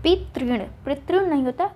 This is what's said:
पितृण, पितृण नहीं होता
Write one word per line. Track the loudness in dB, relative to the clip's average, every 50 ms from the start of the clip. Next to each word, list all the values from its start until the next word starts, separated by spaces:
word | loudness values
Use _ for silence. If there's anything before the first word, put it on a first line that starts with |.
पितृण, | 4 4 2 2 2 -8 -8 -4 -2 0 -2 -2 -2 -6 -12 -12 -6
पितृण | -4 -4 -4 -2 0 2 2 2
नहीं | 2 2 2 2
होता | 0 0 -2 -2 -4 -4